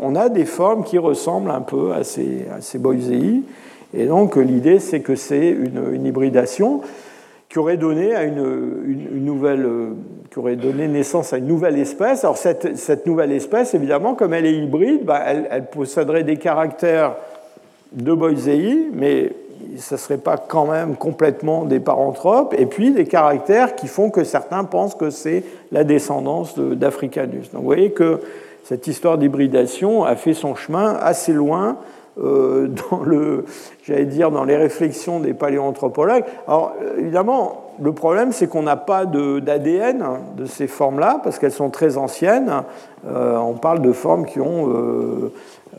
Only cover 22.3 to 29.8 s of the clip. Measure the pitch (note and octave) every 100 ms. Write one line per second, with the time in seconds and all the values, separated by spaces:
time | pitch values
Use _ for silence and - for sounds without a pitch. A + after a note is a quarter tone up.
22.3 | A#3+ D4 G#3 G3 - A#3+ C4+ D#3+ F3 D3+
23.3 | C#3+ - G#3+ B3 - C#3 - G#3+ G#3 D3+
24.3 | - - F#3 F#3+ F3+ G3 G3+ D#3 D3 D#3
25.3 | F3 F#3 - - D3 D3+ D3 C#3 C#3+ C3+
26.3 | E3 E3 - C3+ B2+ C#3 C#3 C#3 - B2+
27.3 | C3 B2+ - B2+ E3 G3 G3+ E3 D#3+ -
28.3 | - - - - B2 - - F3 D#3+ C#3+
29.3 | C3+ C#3 C3 B2+ -